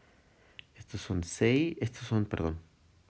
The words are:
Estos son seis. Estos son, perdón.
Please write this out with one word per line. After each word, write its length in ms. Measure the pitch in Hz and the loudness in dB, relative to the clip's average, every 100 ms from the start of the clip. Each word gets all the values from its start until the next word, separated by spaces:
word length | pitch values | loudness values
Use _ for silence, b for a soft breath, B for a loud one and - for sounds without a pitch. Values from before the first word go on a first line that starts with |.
| B B B B B B B - | B B B B B B B -20
Estos 260 | - - | -12 -10
son 220 | - 92 | -2 -2
seis. 540 | 87 - 113 131 165 - | -2 2 4 4 2 -2
Estos 260 | 117 - 117 | -6 -6 0
son, 180 | 110 104 | 0 0
perdón. 340 | - 82 82 - _ _ _ | 0 -2 -2 -10 _ _ _